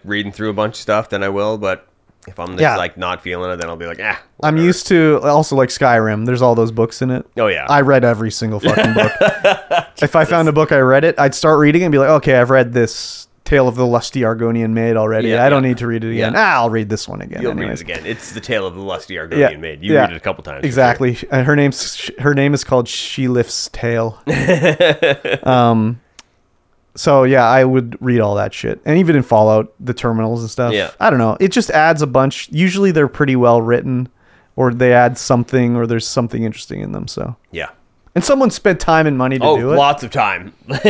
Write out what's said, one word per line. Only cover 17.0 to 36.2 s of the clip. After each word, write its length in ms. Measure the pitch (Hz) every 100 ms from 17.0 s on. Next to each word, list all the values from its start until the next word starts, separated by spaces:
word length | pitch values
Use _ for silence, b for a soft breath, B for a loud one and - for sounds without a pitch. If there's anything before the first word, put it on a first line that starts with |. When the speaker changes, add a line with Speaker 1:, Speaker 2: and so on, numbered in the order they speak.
| -
Speaker 2:
one 140 | 50
again 180 | - -
Speaker 1:
You'll 120 | 123
Speaker 2:
anyways. 300 | - - -
Speaker 1:
read 60 | -
it 80 | 82
again. 60 | 78
It's 260 | - -
the 80 | 107
Tale 260 | - 110 95
of 80 |
the 80 | 87
Lusty 320 | 98 85 -
Speaker 2:
Yeah, 60 | 87
Speaker 1:
Argonian 380 | 82 147 135 76
Maid. 220 | 80 73
You 120 | 95
Speaker 2:
yeah. 60 | 147
Speaker 1:
read 80 | 113
it 60 | 82
a 40 |
couple 240 | 101 -
times 160 | - 69
for 60 | 139
Speaker 2:
Exactly. 480 | 123 123 - 127
Speaker 1:
sure. 160 | 117 -
Speaker 2:
Uh, 120 | 135
her 120 | 127 147
name's, 400 | 143 - - -
sh-, 140 | - -
her 160 | 139
name 180 | 139 143
is 100 | 143
called 260 | - 127 117
She 380 | - - - 127
Lifts 440 | 123 117 - -
Tale. 480 | - 117 117 113 - -
Speaker 1:
<laughs> 1160 | 143 160 170 170 151 175 147 160 143 - 139
Speaker 2:
Um, 560 | - 127 120 113 110 120 _ - - _ _ _ _ _ _
so, 300 | - 160 139
yeah, 220 | 131 131 117
I 160 | 131
would 320 | 131 131 117 113
read 200 | 127 120
all 140 | 104 101
that 180 | 104
shit. 260 | - 113 107
And 140 | - 165
even 180 | 170 143
in 60 |
Fallout, 500 | 123 110 107 110 107 -
the 120 | 123
terminals 460 | 113 120 113 113 117
and 80 | 113
stuff. 220 | - 120
Speaker 1:
Yeah. 160 | 107 90 -
Speaker 2:
I 80 | 214
don't 80 | 131
know. 180 | 113 -
It 80 | 190
just 180 | 247 -
adds 300 | 156 160 160
a 40 | 147
bunch. 420 | 127 131 - -
Usually 400 | 151 185 185 196
they're 180 | 160 143
pretty 280 | - 139 127
well 240 | 120 117
written, 480 | 113 120 135 123 127 _ b b b -
or 160 | 127
they 180 | 120 127
add 220 | 123 123 123
something, 560 | - 123 120 131 120 120
or 100 | 117
there's 200 | 113 -
something 360 | 135